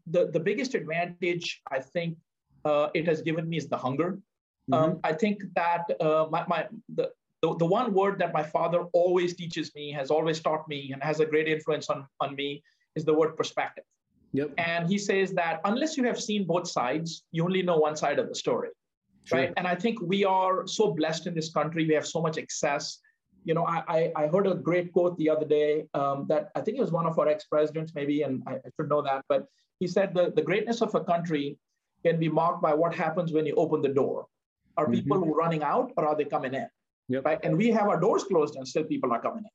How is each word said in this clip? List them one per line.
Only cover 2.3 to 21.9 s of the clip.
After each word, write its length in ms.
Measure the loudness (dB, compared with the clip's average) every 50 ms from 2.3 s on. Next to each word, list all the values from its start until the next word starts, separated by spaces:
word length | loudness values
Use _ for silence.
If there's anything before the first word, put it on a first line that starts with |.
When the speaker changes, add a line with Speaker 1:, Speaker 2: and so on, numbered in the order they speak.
| _ _ _ _ _ _ 0
Speaker 1:
uh, 240 | 2 2 2 2 2 0
it 100 | 0 0
has 160 | 0 0 0
given 260 | 0 -2 -2 -2 -2 -4
me 100 | -4 -4
is 100 | -4 -4
the 80 | -4 -4
hunger. 400 | -2 -2 0 0 0 0 -2 -6 -8 _ _ _ _ _ _ _ _ 2
Speaker 2:
Mm-hmm. 20 | 4
Speaker 1:
Um, 260 | 4 4 4 2 0 0
I 100 | -2 0
think 300 | 2 2 0 0 0 -4 -4 -2
that, 320 | 0 2 2 2 0 0 -2 -2 0
uh, 240 | 2 2 4 4 2 2
my, 120 | 0 -2 0 0
my, 200 | 0 -2 -2 -4 -8 -16 -16 -8 -4
the, 160 | -2 -2 -4 -4 _ _ _ _ _ -8
the, 120 | -6 -2
the 100 | 0 2
one 280 | 2 2 2 2 0 2
word 240 | 2 2 2 0 0
that 160 | -2 -2 -2
my 80 | -2
father 440 | -2 -2 -2 -2 0 0 0 0 0 2 2
always 420 | 2 4 4 4 2 2 0 -4
teaches 400 | -6 -10 -8 -6 -8 -8 -8 -8
me, 160 | -12 -10 -8
has 180 | -6 -6 -2 0
always 300 | 2 2 2 2 0 0
taught 280 | 0 -2 -2 -2 -4 -6
me, 240 | -10 -8 -8 -8
and 120 | -8 -6 -4
has 160 | -2 0 2
a 60 | 2
great 220 | 2 2 2 2 2
influence 400 | 0 -2 0 -2 -2 -2 -2 -2
on, 160 | -4 -4 -6 -8 _ -4
on 160 | -4 -4 -4
me 280 | -4 -6 -6 -6 -8 -12 _ _ _ _ _ -8
is 100 | -4 0
the 80 | 2 4
word 240 | 4 4 2 2 -2
perspective. 460 | -4 -4 -2 -4 -4 -4 -6 -12 -20 _ _ _ _ _ _ _ _ _ -2
Speaker 2:
Yep. 180 | -2 -2 -2 -2 -4
Speaker 1:
And 320 | -2 0 0 0 0 2
he 80 | 0 0
says 340 | 2 2 2 2 2 2 0
that 280 | 0 0 0 -2 -2 -2
unless 320 | 0 0 0 0 -2 0
you 100 | 0 0
have 140 | 0 0 -2
seen 280 | -4 -2 -2 -2 0 0
both 200 | 0 0 -2 -2
sides, 560 | -2 -2 0 0 0 -2 -4 -6 -8 -12 -14 _
you 120 | -4 -2 0
only 180 | 0 0 0
know 160 | 2 2 4 4
one 180 | 4 2 2
side 220 | 0 -2 0 0 0
of 120 | -2 -2
the 40 | -4
story, 360 | -6 -2 -2 0 0 -2 -4 -10 _ _ _ _ _ _ _ _ _ _
Speaker 2:
Sure. 120 | -2 0 0
Speaker 1:
right? 160 | 0 0 0 -2
And 100 | -2 0
I 80 | 0
think 260 | 0 0 -2 -2 -2
we 240 | -2 0 0 2 4
are 400 | 4 4 4 4 2 2 0 -2
so 260 | -2 0 2 2 2
blessed 360 | 2 2 0 0 0 -2 -4 -6
in 80 | -4
this 180 | -4 -4 -2 -2
country. 320 | -2 -2 0 0 0 2
We 80 | 2